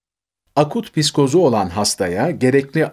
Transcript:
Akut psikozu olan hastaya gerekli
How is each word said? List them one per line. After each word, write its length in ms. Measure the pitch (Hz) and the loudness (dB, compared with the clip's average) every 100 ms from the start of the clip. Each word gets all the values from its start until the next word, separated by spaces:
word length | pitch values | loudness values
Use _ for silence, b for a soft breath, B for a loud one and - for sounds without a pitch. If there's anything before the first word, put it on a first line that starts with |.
| _ _ _ _ _ 143 | _ _ _ _ _ -2
Akut 400 | 147 - - 160 | 0 -2 -6 -4
psikozu 420 | 147 - 139 165 | -2 0 2 4
olan 300 | 151 107 92 | 4 2 -2
hastaya 640 | 95 104 - 90 92 156 | -2 -4 -2 -4 -2 -4
gerekli 560 | 113 127 139 139 160 151 | 0 2 2 0 -2 -2